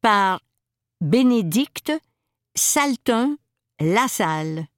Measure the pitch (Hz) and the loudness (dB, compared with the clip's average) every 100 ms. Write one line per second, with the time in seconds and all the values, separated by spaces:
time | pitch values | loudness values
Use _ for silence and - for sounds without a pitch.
0 | 233 202 190 185 _ _ _ _ _ _ | 4 2 2 -2 _ _ _ _ _ _
1 | 156 226 254 240 170 185 285 - - 311 | 0 2 4 2 0 -2 -2 -6 -6 -6
2 | _ _ _ _ _ - - - 285 247 | _ _ _ _ _ -4 -2 0 0 -2
3 | - 226 254 294 _ _ _ _ 156 202 | -2 0 0 -4 _ _ _ _ -2 0
4 | 254 - 175 156 160 160 165 | 0 -2 -2 -2 -6 -8 -10